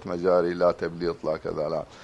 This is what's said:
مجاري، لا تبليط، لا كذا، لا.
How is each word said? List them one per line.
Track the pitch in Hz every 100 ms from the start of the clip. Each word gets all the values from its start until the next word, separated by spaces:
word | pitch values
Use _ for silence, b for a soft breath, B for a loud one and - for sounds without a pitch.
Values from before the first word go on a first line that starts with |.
| 98
مجاري، | 87 90 90 87
لا | 87 87
تبليط، | 85 87 85 85 76
لا | 78 78
كذا، | 85 82 76
لا. | 80 - B